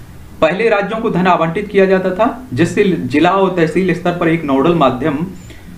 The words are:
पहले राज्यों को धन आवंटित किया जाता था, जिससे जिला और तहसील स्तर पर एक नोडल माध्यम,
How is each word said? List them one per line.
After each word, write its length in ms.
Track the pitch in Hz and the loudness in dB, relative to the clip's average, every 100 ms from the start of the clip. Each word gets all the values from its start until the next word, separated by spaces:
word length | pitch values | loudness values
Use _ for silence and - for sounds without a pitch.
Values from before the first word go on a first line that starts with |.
| - - - - | -18 -20 -20 -2
पहले 280 | 160 185 226 | 0 2 0
राज्यों 300 | 202 190 226 | 0 0 -4
को 80 | 226 | -2
धन 180 | 170 185 | 0 2
आवंटित 400 | 170 165 165 202 | 2 0 -4 -2
किया 180 | 196 190 | 2 4
जाता 260 | 190 185 | 2 0
था, 360 | 180 226 - - | 0 -2 -2 -6
जिससे 300 | 123 165 - | -2 0 2
जिला 480 | 202 165 123 143 175 | 2 0 0 2 2
और 240 | 196 190 180 | 4 2 2
तहसील 380 | 160 175 185 | 0 0 0
स्तर 240 | 165 175 170 | 0 -2 -2
पर 100 | 170 | 0
एक 160 | 165 | 0
नोडल 320 | 151 135 151 170 | 0 2 2 4
माध्यम, 500 | 135 123 156 139 180 - - - - | 2 0 -2 -2 -6 -10 -16 -18 -18